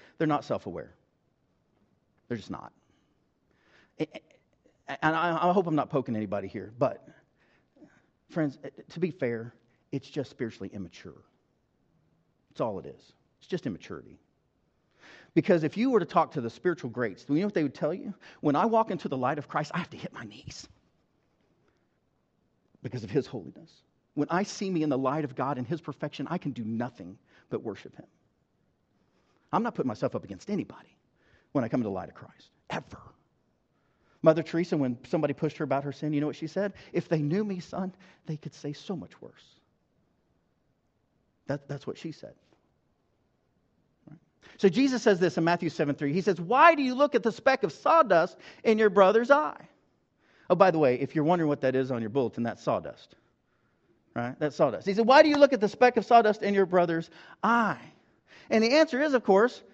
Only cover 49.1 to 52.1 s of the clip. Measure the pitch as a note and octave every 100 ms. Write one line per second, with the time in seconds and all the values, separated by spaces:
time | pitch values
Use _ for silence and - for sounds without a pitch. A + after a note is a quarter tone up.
49.1 | G#3+ A#3+ C#4 D4+ - - _ _ _ _
50.1 | _ _ _ - F3 F#3+ E3 C#3 B2 C3+
51.1 | D#3 D3+ F3+ D#3 C#3 C3 B2+ B2 A#2+ A2